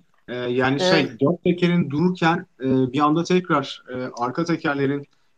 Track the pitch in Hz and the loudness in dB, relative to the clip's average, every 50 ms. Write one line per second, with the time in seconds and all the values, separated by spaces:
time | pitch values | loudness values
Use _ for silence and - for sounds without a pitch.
0 | _ _ _ _ _ - 117 123 123 123 123 127 127 135 135 147 185 180 185 160 | _ _ _ _ _ -12 -8 -6 -4 -2 0 0 0 0 0 0 2 2 2 2
1 | 135 117 113 107 135 143 175 - - 180 175 175 175 175 175 175 165 135 131 147 | 2 0 -2 0 0 0 0 0 0 -2 0 2 2 2 2 2 0 0 0 0
2 | 170 185 180 - 175 165 165 175 - - _ - 123 131 131 131 131 123 123 143 | 0 0 0 0 0 0 0 0 -4 -8 _ -6 -2 0 2 2 2 2 0 0
3 | 147 151 151 165 170 - 175 185 180 - 165 143 131 - - - - - 127 127 | 2 2 2 2 2 2 2 0 2 2 0 0 0 -2 -8 -14 -14 -12 -10 -8
4 | 127 127 - - 127 123 127 - 165 170 165 160 - 160 143 139 139 135 143 143 | -8 -8 -6 -4 -4 -4 -2 -2 -2 -2 -2 -2 -2 -2 0 0 0 0 0 -2
5 | 143 - _ _ _ _ _ | -6 -10 _ _ _ _ _